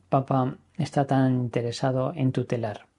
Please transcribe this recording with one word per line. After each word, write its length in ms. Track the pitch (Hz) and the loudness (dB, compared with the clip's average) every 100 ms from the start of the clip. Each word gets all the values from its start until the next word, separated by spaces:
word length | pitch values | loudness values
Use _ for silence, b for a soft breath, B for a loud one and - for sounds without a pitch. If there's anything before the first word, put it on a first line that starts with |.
| _ | _
Papa 480 | 139 131 135 127 - _ - | 0 2 0 0 -4 _ -6
está 280 | 143 143 139 | -4 0 2
tan 360 | 135 131 127 | 4 4 2
interesado 680 | 123 123 117 - 135 131 131 - | 0 -2 -4 -2 -2 0 -2 0
en 160 | 131 | 0
tutelar? 540 | 131 123 120 113 104 - | 0 -2 -2 -4 -8 -14